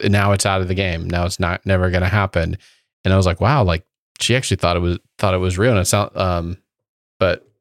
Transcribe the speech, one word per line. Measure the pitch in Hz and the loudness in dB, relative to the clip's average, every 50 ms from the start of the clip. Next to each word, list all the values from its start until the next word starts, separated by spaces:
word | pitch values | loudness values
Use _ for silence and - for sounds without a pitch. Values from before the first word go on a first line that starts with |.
"Now | 104 104 98 101 98 101 | 0 2 2 2 4 2
it's | 101 98 - | 2 2 2
out | 101 95 92 | 0 0 0
of | 92 90 | 0 -2
the | 92 | -2
game. | 95 98 92 85 82 85 87 | -2 -2 -2 -2 -4 -4 -4
Now | 85 87 87 | -2 -2 -2
it's | 95 - - | -4 -2 -2
not, | 92 85 90 - - | -2 -2 -4 -4 -2
never | 98 95 92 92 92 | 0 0 2 2 0
gonna | 90 - 92 | 0 0 0
happen." | 92 104 104 98 95 - 87 82 82 87 - - _ _ _ _ _ _ _ - | 0 0 0 -2 0 -2 -2 -2 -2 -4 -8 -12 _ _ _ _ _ _ _ 0
And | 95 95 | 2 2
I | |
was | 98 92 | 4 4
like, | 90 85 - | 2 0 2
"Wow," | 95 113 147 143 104 | 0 2 2 2 2
like, | 90 82 82 - _ _ _ _ _ _ - | 0 0 -2 -6 _ _ _ _ _ _ -6
she | - - 117 | -2 0 0
actually | 131 - - 98 | 0 0 -2 -2
thought | - - 85 87 | 0 0 0 0
it | 87 | 0
was, | 87 87 85 - - _ _ | 0 -2 -4 -4 -8 _ _
thought | - - 95 92 | -4 -2 -2 0
it | 92 | 0
was | 92 92 90 | -2 -2 0
real. | 90 110 127 | 0 2 2
And | 117 95 | 2 2
it | 90 | 0
sound, | - - 104 104 - - | 0 0 0 -2 -2 -4
um, | - 95 92 87 85 85 85 90 - _ _ _ _ _ _ _ _ _ _ _ _ | -2 -2 -2 -2 -2 -4 -6 -10 -12 _ _ _ _ _ _ _ _ _ _ _ _
but | 95 90 82 - - _ _ _ | 0 0 0 -2 -6 _ _ _